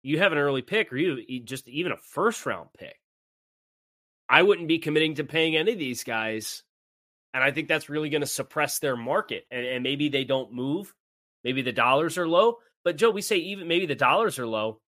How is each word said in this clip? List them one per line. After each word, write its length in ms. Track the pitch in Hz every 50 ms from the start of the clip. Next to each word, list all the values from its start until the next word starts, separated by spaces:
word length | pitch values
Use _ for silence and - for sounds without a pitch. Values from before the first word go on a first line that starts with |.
you 180 | _ 131 151 160
have 120 | 196 190
an 60 | 160
early 240 | 147 143 143 139 131
pick 320 | 123 - 190 220 214 - 123
or 40 |
you, 200 | 131 170 185 143 123 107
you 140 | - 127 127
just 260 | 120 110 135 131 -
even 240 | 123 123 151 180 170
a 60 | 117
first 480 | - - - - 143 185 233 220 - -
round 240 | 135 104 87 - _ _
pick, 180 | _ 87 - - _ _ _ _ _ _ _ _ _ _ _ _ _ _ _ _ _ _ _ _ _ _ _ _ _ _ -
I 120 | 127 151 180
wouldn't 240 | 202 202 175 170
be 120 | 156 165 160
committing 360 | - 156 151 151 160 156 156
to 80 | 151 147
paying 320 | 135 156 165 160 160 160
any 160 | 156 160 214 240
of 60 | 190
these 240 | 147 127 123 - -
guys. 600 | - 117 110 110 110 110 110 104 - - - _ _ _ _ _ _ _ _ _ _ _ _ _ _ -
And 100 | 131 131
I 80 | 139
think 160 | 131 156 156
that's 220 | - 160 151 - -
really 200 | 143 151 156 147
gonna 160 | 143 151 107
suppress 540 | 101 - - 131 _ - 156 147 139 - -
their 160 | - 143 127
market. 500 | 120 117 127 151 202 214 - 113 92 _ _
And, 140 | 131 123 123
and 180 | 127 127 123 127
maybe 260 | 131 143 139 147 147
they 140 | 143 135 131
don't 300 | 123 135 131 127 - 120
move. 400 | 123 127 139 147 190 196 - _ _ _ _ _ _ _ _ _ _ -
Maybe 180 | 123 131 135
the 100 | 127 127
dollars 460 | 110 - 117 123 131 143 165 165 160
are 100 | 180 175
low. 300 | 165 170 175 214 233 233 - _ _ _ _ _
But, 100 | 175 170
Joe, 140 | 147 220 233
we 120 | 190 208
say 160 | - - 220
even 300 | 180 160 185 202 196 175
maybe 200 | 170 165 180 190
the 60 | 156 139
dollars 440 | 117 135 123 147 196 226 196 - -
are 80 | 123
low. 320 | 113 110 107 107 110 110 _ _